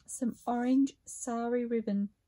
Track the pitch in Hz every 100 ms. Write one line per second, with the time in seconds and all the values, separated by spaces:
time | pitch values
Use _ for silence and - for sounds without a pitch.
0 | - - 240 - - 240 247 262 269 -
1 | - - - 233 233 247 233 233 220 202
2 | 202 -